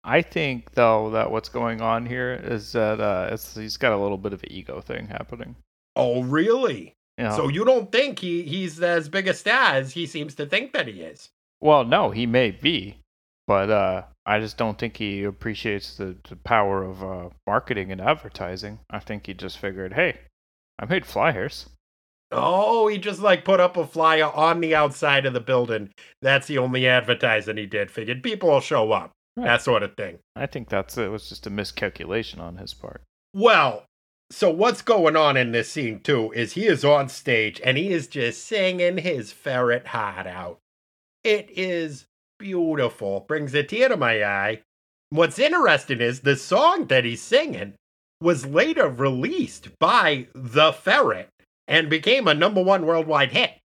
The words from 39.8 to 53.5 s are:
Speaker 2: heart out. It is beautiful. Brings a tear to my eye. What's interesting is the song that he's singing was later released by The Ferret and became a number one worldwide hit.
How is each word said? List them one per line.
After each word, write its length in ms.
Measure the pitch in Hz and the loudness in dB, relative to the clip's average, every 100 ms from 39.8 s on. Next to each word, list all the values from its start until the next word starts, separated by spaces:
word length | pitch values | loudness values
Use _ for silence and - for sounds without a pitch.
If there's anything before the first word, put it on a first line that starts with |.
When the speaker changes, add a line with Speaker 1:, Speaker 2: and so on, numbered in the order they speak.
| - | -4
Speaker 2:
heart 380 | 117 104 95 92 | -6 -6 -8 -10
out. 320 | 90 87 85 _ _ _ _ _ _ | -10 -12 -14 _ _ _ _ _ _
It 260 | 233 208 208 - | 0 0 -2 -6
is 500 | 185 175 160 135 _ _ _ _ | -4 -4 -4 -10 _ _ _ _
beautiful. 840 | 202 185 165 151 120 - 101 98 - | -6 -2 0 0 -2 -2 -6 -6 -4
Brings 260 | 151 147 | -4 -2
a 100 | 143 | -2
tear 260 | 143 214 262 | -2 2 2
to 80 | 202 | 4
my 260 | 123 110 | 2 2
eye. 380 | 104 101 101 110 _ _ _ _ _ | 0 0 -2 -4 _ _ _ _ _
What's 300 | 151 170 190 | 2 2 2
interesting 600 | 294 311 220 147 - 123 | 2 4 4 4 2 -2
is 200 | 120 127 | 0 0
the 140 | 139 139 | 0 0
song 520 | - 190 320 370 - | 0 4 4 2 2
that 180 | 131 120 | 2 2
he's 160 | 117 | -6
singing 540 | - 247 311 104 202 - _ _ _ _ | 0 2 2 -8 -12 -14 _ _ _ _
was 260 | 165 156 139 | 0 0 0
later 440 | 151 294 330 175 | 2 2 2 0
released 800 | 123 139 127 180 359 - - - _ | 2 -2 0 -2 -2 -4 -8 -20 _
by 480 | 165 233 175 139 123 | 6 8 4 2 -4
The 400 | 131 127 131 156 | -12 0 6 6
Ferret 560 | 151 - 262 190 92 - _ _ _ - | 4 2 4 4 0 -6 _ _ _ 0
and 220 | 151 156 | 2 2
became 380 | 160 170 269 196 | 0 2 4 4
a 60 | 147 | 4
number 260 | 180 202 | 2 2
one 240 | 185 196 160 | 2 2 4
worldwide 460 | 165 156 147 131 | 0 2 2 2
hit. 200 | 170 240 | 0 -2